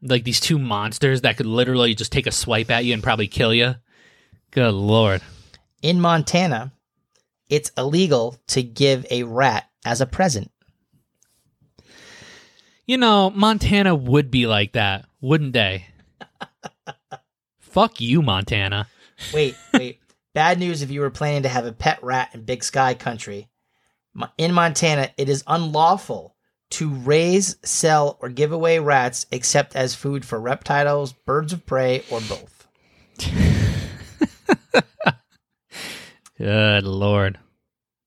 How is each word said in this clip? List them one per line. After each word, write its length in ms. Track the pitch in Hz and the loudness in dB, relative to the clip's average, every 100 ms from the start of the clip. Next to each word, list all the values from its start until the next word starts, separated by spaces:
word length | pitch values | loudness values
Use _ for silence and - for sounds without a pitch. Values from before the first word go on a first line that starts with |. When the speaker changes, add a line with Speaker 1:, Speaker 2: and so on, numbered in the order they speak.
Speaker 1:
like 200 | 131 123 123 | -2 0 0
these 140 | 117 | -2
two 200 | - 156 | 0 0
monsters 640 | 123 104 107 - 139 131 | 0 -2 -4 -2 0 2
that 160 | 123 113 | 0 0
could 100 | 113 | -2
literally 480 | 117 123 127 120 107 | 0 2 2 2 0
just 160 | 110 | -2
take 160 | 139 123 | -2 -2
a 40 | |
swipe 380 | - - 110 113 | -4 -2 -2 0
at 160 | 120 123 | 0 0
you 80 | |
and 80 | 113 | -2
probably 260 | 123 110 104 | 0 0 -2
kill 240 | - 117 | 0 2
you. 220 | 117 123 127 _ _ _ _ _ _ _ | 2 2 -2 _ _ _ _ _ _ _
Good 240 | 135 120 98 | 0 2 2
Lord. 480 | 104 113 107 95 - - - - _ _ | 2 4 4 0 -4 -20 -20 -20 _ _
Speaker 2:
In 180 | 156 175 | -2 2
Montana, 720 | 170 165 - 175 180 113 131 - _ _ _ _ _ _ - | 2 2 0 0 0 -2 -8 -18 _ _ _ _ _ _ -4
it's 220 | 147 - - | -4 -2 -4
illegal 580 | 135 165 185 127 117 123 - | 0 2 2 2 -2 -8 -4
to 120 | 131 | -4
give 460 | 123 113 139 127 123 | -2 0 2 2 -2
a 140 | 123 | -4
rat 440 | 120 120 135 107 - _ | -2 0 2 0 -6 _
as 180 | 113 117 | -4 -2
a 40 | 131 | -2
present. 460 | - 190 110 - _ _ _ _ _ _ _ _ _ _ _ _ _ _ - - - - - - _ _ _ - | 0 0 0 -8 _ _ _ _ _ _ _ _ _ _ _ _ _ _ -20 -20 -20 -20 -20 -20 _ _ _ -2
Speaker 1:
You 120 | 254 | 2
know, 340 | 233 202 190 | 6 6 4
Montana 640 | 202 214 214 - 202 190 156 | 4 2 2 2 4 4 2
would 340 | 123 143 135 | 2 2 2
be 160 | 127 117 | 0 2
like 280 | 104 104 | 2 0
that, 320 | 120 101 95 - - | 0 -2 -2 -10 -8
wouldn't 340 | 135 156 143 | 0 0 0
they? 340 | 120 98 95 - | 0 0 -4 -10
<laughs> 40 | _ _ - - - - _ - _ - - - - _ _ _ _ | _ _ -20 -20 -18 -20 _ -20 _ -20 -20 -20 -20 _ _ _ _
Fuck 420 | _ - 226 - | _ 0 0 0
you, 200 | 117 156 | 0 2
Montana. 680 | 131 92 104 107 98 98 - _ _ - - | 2 0 -2 -2 -2 -4 -8 _ _ -18 -6
Speaker 2:
Wait, 220 | 151 139 - - | -2 -2 -4 -2
wait. 260 | 240 127 - _ _ | -2 -2 -14 _ _
<laughs> 160 | _ | _
Bad 260 | 151 165 180 | 0 0 0
news 220 | 180 156 | -2 -4
if 100 | 135 | -6
you 80 | 139 | -4
were 100 | 139 | -6
planning 340 | - 151 143 | -4 -4 -2
to 60 | 135 | -2
have 160 | 123 117 | -2 -6
a 60 | |
pet 320 | 113 156 - | -4 -4 -4
rat 260 | 123 127 123 | -4 -4 -4
in 100 | 117 | -8
Big 220 | 110 123 - | -8 -6 -4
Sky 280 | 139 131 123 | 0 0 0
Country. 520 | 127 113 - 101 - _ _ _ _ _ _ | -8 -10 -12 -14 -16 _ _ _ _ _ _
Mo-, 140 | - 120 - | -12 -10 -4
in 160 | 165 | 0
Montana, 560 | 175 170 143 165 147 131 - | 2 2 2 0 0 -2 -4
it 120 | 135 | -2
is 120 | 139 147 | -2 -2
unlawful 880 | 165 160 151 165 190 - 104 80 _ _ _ - | -2 0 2 4 2 -4 -12 -12 _ _ _ -12
to 180 | - 156 | -6 -6
raise, 640 | 135 123 156 170 190 196 - | -4 2 2 4 2 0 -6
sell, 540 | - - 160 151 143 - | -6 0 2 4 2 -2
or 60 | 127 | -8
give 240 | 123 151 | -2 -2
away 280 | 165 165 165 | 0 2 2
rats 460 | 147 135 123 123 - | 4 2 2 -4 -8
except 420 | 127 - 143 139 135 | -6 0 0 0 -2
as 180 | 127 - | -4 -4
food 300 | 143 139 135 | -6 -6 -6
for 120 | 113 | -6
reptiles, 720 | 120 143 - 143 143 143 139 | -4 -6 -2 0 2 0 -4
birds 400 | - - 143 156 | -8 -4 -2 -2
of 120 | 180 - | -8 -4
prey, 380 | 131 127 127 - | -2 0 -2 -4
or 80 | 113 | -8
both. 460 | 107 98 - _ _ _ _ _ _ - | -6 -10 -14 _ _ _ _ _ _ -10
Speaker 1:
<laughs> 140 | - - - - - - - - - - 320 - - - _ - - - 622 127 _ _ _ _ _ - - - - _ - - | -4 2 4 4 2 0 -6 -12 -10 -4 -4 -2 -2 -2 _ -2 -2 -4 -4 -4 _ _ _ _ _ -16 -14 -16 -20 _ -20 -8
Good 460 | 107 107 107 104 98 | -2 2 4 2 0
Lord. 520 | 98 101 101 98 95 _ _ _ _ _ _ | 0 2 2 2 -2 _ _ _ _ _ _